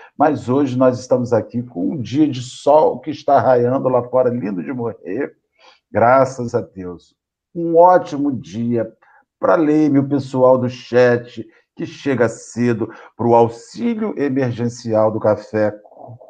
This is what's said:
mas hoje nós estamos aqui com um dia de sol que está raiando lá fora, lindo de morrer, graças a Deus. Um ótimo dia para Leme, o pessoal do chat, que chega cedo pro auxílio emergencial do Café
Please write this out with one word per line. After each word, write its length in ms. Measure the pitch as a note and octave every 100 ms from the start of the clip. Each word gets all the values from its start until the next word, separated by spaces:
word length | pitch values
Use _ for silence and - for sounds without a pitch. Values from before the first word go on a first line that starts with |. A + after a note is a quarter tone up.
| - -
mas 300 | D3+ B2+ G2
hoje 300 | C3 C#3 B2
nós 200 | C3 B2
estamos 340 | - B2 A#2
aqui 280 | A2 - A#2+
com 300 | B2 - D4
um 100 | D#3
dia 260 | G2+ C3 D3
de 140 | B2
sol 600 | A#2+ - D3 D3 D#3+ -
que 100 | -
está 300 | C#3+ - C#3
raiando 480 | A#2+ B2 A#2+ C3+ C3
lá 120 | B2
fora, 260 | A#2+ B2+ B2+
lindo 340 | A#2+ - F#3
de 80 | C#3+
morrer, 640 | B2+ A#2 - D#2 G#2 D3 _ _ _ _ _ _
graças 640 | G#2 A#2 C3 C3 - A#2
a 80 | A2+
Deus. 540 | F#2+ F#2+ F2+ E2+ _ _ _ _ _
Um 240 | E3+ E3+ E3
ótimo 540 | F3+ F3+ - C#3+ C#3+
dia 600 | A#2+ - G2+ A#2 A#2 A2 - _ _ _ -
para 160 | - F3+
Leme, 440 | D3+ D3+ D3+ C#3
o 80 | C#3
pessoal 500 | C#3+ - C3 B2+ C3
do 120 | A#2+
chat, 760 | - - B2 B2 A#2+ - A2+ G#2+ _ _ -
que 100 | E3
chega 440 | - C#3+ B2 A2+
cedo 600 | - - A#2 A#2+ A2 G#2+ - - -
pro 160 | A#2
auxílio 800 | A#2 D3 - - - A#3 A3 G#3+ -
emergencial 920 | C#3 C3 B2+ G#2+ A#2+ - A#2 G#2+ A2
do 80 | G#2+
Café 520 | G#2+ G#2 - G#2+ G#2+ - - - - A#2